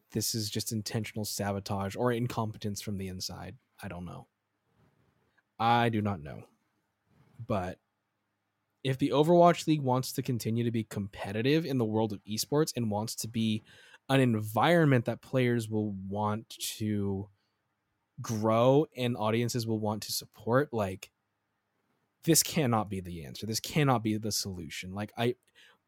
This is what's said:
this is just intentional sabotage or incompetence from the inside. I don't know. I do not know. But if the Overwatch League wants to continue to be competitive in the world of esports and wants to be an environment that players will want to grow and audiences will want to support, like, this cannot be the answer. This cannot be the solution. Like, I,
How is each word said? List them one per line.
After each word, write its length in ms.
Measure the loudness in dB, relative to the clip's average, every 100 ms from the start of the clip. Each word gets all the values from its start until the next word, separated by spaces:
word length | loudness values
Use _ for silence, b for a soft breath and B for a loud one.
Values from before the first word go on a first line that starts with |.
| _
this 220 | -4 -2
is 140 | -2 -4
just 240 | -6 -4
intentional 520 | -4 -4 -4 -6 -6
sabotage 680 | -6 -4 -2 -2 -4 -4 -4 -2
or 140 | 0
incompetence 680 | 0 -2 -2 -4 -6 -8 -6
from 160 | -8 -8
the 120 | -8
inside. 480 | -8 -10 -10 -14 -16 _ -16
I 60 | -12
don't 160 | -10 -10
know. 200 | -14 -18 _ _ _ _ _ _ _ _ _ _ _ _ -2
I 320 | 2 4 4
do 100 | 2
not 220 | 0 -2
know. 220 | -8 -14 -16 _ _ _ _ _ _ _ _ -14 -4
But 320 | -4 -4 -8 _ _ _ _ _ _ _ _ _ _
if 140 | -4 0
the 120 | 2
Overwatch 560 | 4 6 8 8 6 2
League 160 | 0
wants 300 | 2 0 0
to 100 | -4
continue 420 | -4 -2 -2 -2
to 60 | 0
be 140 | -2
competitive 840 | -4 -6 -8 -8 -6 -2 2 2 2
in 100 | 0
the 60 |
world 280 | 0 2 0
of 120 | -2
esports 480 | -6 -6 0 0 0
and 160 | 0 -2
wants 240 | -2 -4 -6
to 120 | -6
be 340 | -2 0 0 B B B B 0
an 120 | 4
environment 840 | 4 2 0 2 4 6 6 6
that 160 | 2 -4
players 480 | -2 0 2 2 0
will 240 | -2 -2 -4 -6
want 400 | -2 -2 -2 -6
to 800 | -10 -10 -4 -2 0 0 -2 -6 _ _ _ _ _ _ _ _ -12
grow 640 | -6 0 4 6 6 6 4 -2
and 200 | -4 0
audiences 480 | 0 2 0 -2 -2
will 120 | -2
want 240 | -2 -4
to 80 | -6
support, 600 | -8 -10 -10 0 0 0
like, 380 | -2 -2 -4 -14 _ _ _ _ _ _ _ _ _ _ _
this 180 | 2 4
cannot 460 | 4 0 2 2 0
be 100 | -6
the 240 | -8 -10
answer. 220 | -12 -10 -6
This 140 | -6
cannot 420 | -2 2 4 2
be 140 | 0 -2
the 160 | -2
solution. 640 | -4 -6 -8 -10 -10 -10
Like, 180 | -8 -8 -2
I, 200 | -2 -2 _ b b b